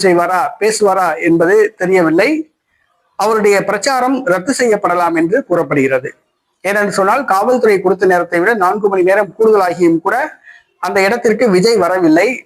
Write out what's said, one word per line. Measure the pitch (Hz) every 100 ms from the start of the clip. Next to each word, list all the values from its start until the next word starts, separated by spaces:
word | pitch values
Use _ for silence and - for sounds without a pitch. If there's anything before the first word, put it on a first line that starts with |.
செய்வாரா, | 190 175 175 185 180 -
பேசுவாரா | 208 214 202 190 180 160 170
என்பது | 170 170 214 208 -
தெரியவில்லை. | 180 190 165 160 240 311 311 _ _ _ _ _ _ -
அவருடைய | 208 220 208 202
பிரச்சாரம் | 196 202 277 262 247 262 269
ரத்து | 185 185 262
செய்யப்படலாம் | 247 202 180 175 170 165
என்று | 165 233 269
கூறப்படுகிறது. | 170 143 147 135 131 127 - _ _ _ _
ஏனென்று | 185 208 208 185
சொன்னால், | 190 254 277
காவல்துறை | 190 220 254 226 190
கொடுத்த | 180 185 190
நேரத்தை | 180 170 170
விட | 185
நான்கு | 233 180 208 202
மணி | 190 175
நேரம் | 196 196 -
கூடுதலாகியும் | 220 214 180 165 170 165 170
கூட | 226 302 - - - _ _
அந்த | 180 202 247
இடத்திற்கு | 240 233 208 247
விஜய் | 180 220 226
வரவில்லை. | 170 185 170 233 214 247